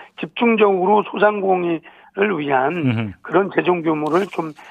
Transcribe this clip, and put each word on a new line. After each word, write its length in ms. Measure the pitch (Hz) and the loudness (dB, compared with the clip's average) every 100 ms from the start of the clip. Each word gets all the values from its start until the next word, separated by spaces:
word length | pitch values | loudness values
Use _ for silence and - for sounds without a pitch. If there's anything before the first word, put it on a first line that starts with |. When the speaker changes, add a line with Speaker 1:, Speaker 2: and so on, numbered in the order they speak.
| - - | -18 -12
Speaker 1:
집중적으로 840 | 170 - 233 220 208 190 185 208 | -10 -2 2 4 4 4 2 2
소상공인을 760 | - - 208 208 190 185 175 160 - - - 190 208 165 | 0 0 0 2 0 0 0 -4 -8 -20 -10 -4 -2 -2
위한 380 | 143 135 135 175 | -2 0 0 0
Speaker 2:
음흠. 360 | 135 117 107 - | -2 -2 -4 -10
Speaker 1:
그런 280 | - 180 196 | -2 0 0
재정 280 | 170 160 180 | 0 0 0
규모를 440 | 160 151 151 170 196 | 0 -2 0 0 -2
좀 260 | - 160 147 - | -4 -8 -10 -20